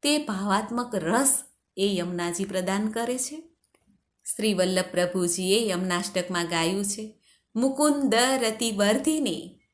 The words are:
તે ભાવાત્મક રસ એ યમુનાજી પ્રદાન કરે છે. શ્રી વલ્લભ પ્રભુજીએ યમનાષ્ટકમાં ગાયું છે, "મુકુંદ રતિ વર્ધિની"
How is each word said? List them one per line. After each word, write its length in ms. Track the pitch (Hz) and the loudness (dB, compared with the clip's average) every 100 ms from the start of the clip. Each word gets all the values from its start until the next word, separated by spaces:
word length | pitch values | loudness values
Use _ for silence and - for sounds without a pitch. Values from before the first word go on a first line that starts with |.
તે 160 | 285 294 | 2 0
ભાવાત્મક 760 | 294 196 202 196 208 240 240 | 0 -4 0 0 0 -4 -4
રસ 480 | 196 160 226 277 - - _ _ - | -2 0 4 4 2 0 _ _ -2
એ 200 | 196 185 | 0 0
યમુનાજી 460 | 175 175 175 170 | -2 -2 -4 -4
પ્રદાન 440 | 196 185 185 196 220 | -4 -2 -2 -2 -2
કરે 300 | 220 233 254 | -2 -4 -4
છે. 240 | 254 311 320 _ _ _ _ _ _ _ - - | -4 -6 -16 _ _ _ _ _ _ _ -10 -2
શ્રી 180 | 214 | 0
વલ્લભ 300 | 190 185 185 | 2 2 2
પ્રભુજીએ 880 | 185 - 180 185 175 175 185 208 220 | 0 0 0 0 0 0 2 2 2
યમનાષ્ટકમાં 760 | 180 185 175 - 185 180 180 170 | -2 0 -2 -2 -4 -2 -2 -2
ગાયું 380 | 170 165 196 | 0 0 0
છે, 360 | 202 - 220 - _ _ _ 220 | -2 -6 -10 -14 _ _ _ -2
"મુકુંદ 580 | 262 269 302 285 269 | 0 4 2 4 2
રતિ 580 | 220 254 269 233 220 233 | 4 4 2 0 0 -2
વર્ધિની" 880 | 202 202 254 311 311 254 160 170 - _ | 2 2 2 2 0 -2 -4 -10 -18 _